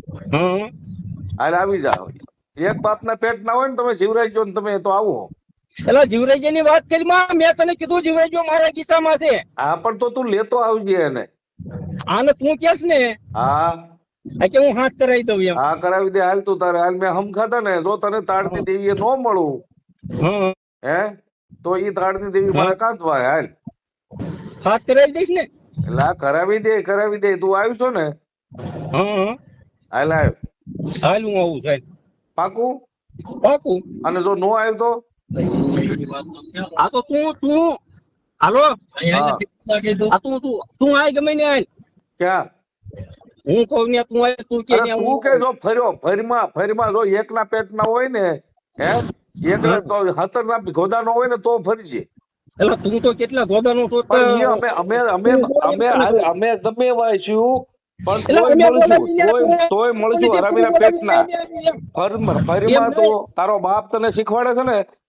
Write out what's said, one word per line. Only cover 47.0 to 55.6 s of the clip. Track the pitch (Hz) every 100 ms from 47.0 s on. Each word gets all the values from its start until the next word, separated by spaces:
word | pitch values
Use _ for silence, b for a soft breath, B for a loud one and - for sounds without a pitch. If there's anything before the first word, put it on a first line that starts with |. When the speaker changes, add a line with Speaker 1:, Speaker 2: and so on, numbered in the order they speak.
| 202 202
Speaker 2:
એકના | 220 226
પેટના | 214 220 202 214
હોય | 220 233 262
ને, | 233 185 156 _ _ _ -
હે? | 160 233 160 - _ - 160
એકના | 196 156
Speaker 1:
હા. | 202
Speaker 2:
તો | 160 208 185
ખતરનાક | 151 185 247 226 233 196
ગોદાનો | 147 190 226 226
હોય | 233 247
ને | 233
તો | 226 233
ફરજે. | 175 220 175 117 - _ _ _ _ -
Speaker 1:
એટલે | 202 -
તું | - 226
તો | 247
કેટલા | 233 233 262
ગોદાનો | 190 208 247 240
છો | 233 240
તો |
Speaker 2:
પણ | 233 254 247 240
ઈ |
અમે, | 262 208 233
અમે, | 165 185 233 233
અમે, | 185 226
Speaker 1:
તું | 262
બોલ | 233 -